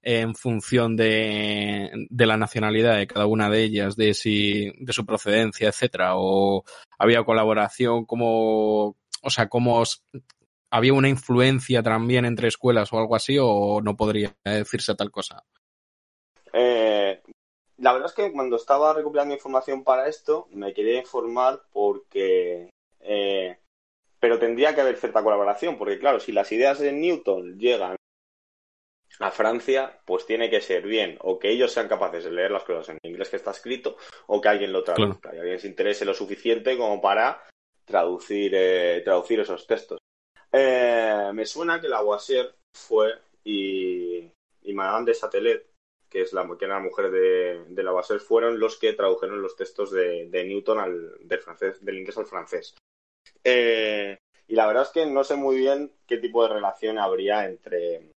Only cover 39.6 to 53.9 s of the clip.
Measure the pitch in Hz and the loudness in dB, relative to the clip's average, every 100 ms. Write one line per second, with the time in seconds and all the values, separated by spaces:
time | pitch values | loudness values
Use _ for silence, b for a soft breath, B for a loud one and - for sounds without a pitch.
39.6 | - 113 - - _ _ _ _ b 131 | -4 -4 -4 -16 _ _ _ _ b 2
40.6 | 135 127 123 117 113 107 101 107 107 147 | 4 4 4 2 2 0 -2 -4 -8 -6
41.6 | 170 165 156 117 107 104 - 127 127 _ | -4 -4 -2 -2 0 -2 0 -2 -2 _
42.6 | _ - - 110 107 113 _ _ 107 101 | _ -20 -2 2 2 -2 _ _ -6 -4
43.6 | 98 95 92 90 87 87 85 _ _ _ | -2 -4 -4 -4 -6 -8 -12 _ _ _
44.6 | 101 101 95 110 117 113 107 98 113 113 | -10 -6 -2 -2 0 -2 -2 -2 0 0
45.6 | - _ _ _ _ 95 92 95 90 87 | -4 _ _ _ _ -6 -4 -4 -6 -8
46.6 | 95 98 95 98 98 92 92 92 90 87 | -6 -6 -6 -4 -2 2 2 2 0 -6
47.6 | 82 92 92 92 - 104 - 117 117 117 | -10 -6 -2 -2 -2 -6 2 2 2 0
48.6 | 110 - 110 107 98 92 95 104 95 - | -2 0 -2 0 0 0 -2 -6 -8 -10
49.6 | 95 - 98 95 90 85 85 90 92 101 | -12 -8 -4 -2 -2 -2 -6 -6 -4 -6
50.6 | 98 110 95 87 82 85 85 90 - - | -2 -2 -2 -6 -12 -18 -8 -8 -8 -6
51.6 | 95 - 98 95 95 104 104 95 85 87 | -6 -6 -10 -10 -10 -10 -10 -10 -10 -12
52.6 | - _ _ _ _ _ _ _ 127 123 | -12 _ _ _ _ _ _ _ 2 2
53.6 | 117 113 107 | 2 2 0